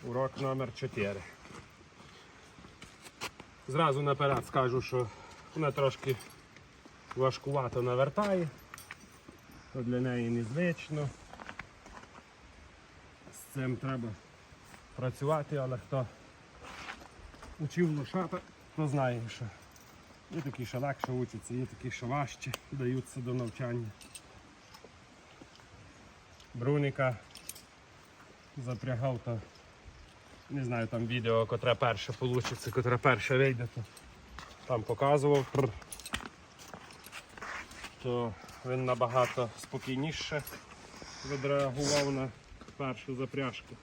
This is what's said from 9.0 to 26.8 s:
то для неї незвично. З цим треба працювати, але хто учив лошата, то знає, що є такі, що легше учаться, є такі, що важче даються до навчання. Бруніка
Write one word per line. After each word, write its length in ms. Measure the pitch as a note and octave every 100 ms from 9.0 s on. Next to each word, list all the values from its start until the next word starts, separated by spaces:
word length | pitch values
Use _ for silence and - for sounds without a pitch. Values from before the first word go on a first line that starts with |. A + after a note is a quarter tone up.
| - - - - - - -
то 100 | C3+
для 180 | A#2+ B2
неї 300 | B2+ B2 A#2
незвично. 800 | A#2 A2+ C#3 F3 E3 - D3+ C#3+ - - - - - - - - - - - - - - - - - - - - - -
З 220 | - -
цим 220 | C3+ C3 A#2+
треба 320 | C3+ C3 A#2 G2+ - - - - - - - -
працювати, 600 | B2+ - C#3+ D#3 C#3+ D3
але 220 | B2+ B2
хто 280 | - C3+ A#2+ - - - - - - - - - - - - - - -
учив 380 | D3 - F3 D3
лошата, 400 | C3 F#3 F#3 F3+ - - - -
то 120 | D3+
знає, 340 | C#3+ C3 A#2+ A2+
що 160 | - A#2 - - - - - - - -
є 100 | E3
такі, 260 | C#3+ - A#2
що 140 | B2+
легше 320 | C#3 C3+ -
учаться, 420 | B2+ A#2+ A2+ -
є 120 | A#2+ B2
такі, 240 | - B2+
що 160 | - A#2+
важче 460 | C#3+ C3+ - - - -
даються 480 | C#3 B2 C3 B2+ -
до 140 | B2
навчання. 540 | B2 A#2+ - B2 A#2+ A2+ - - - - - - - - - - - - - - - - - - - - - - - - - -
Бруніка 640 | A#2+ B2 D3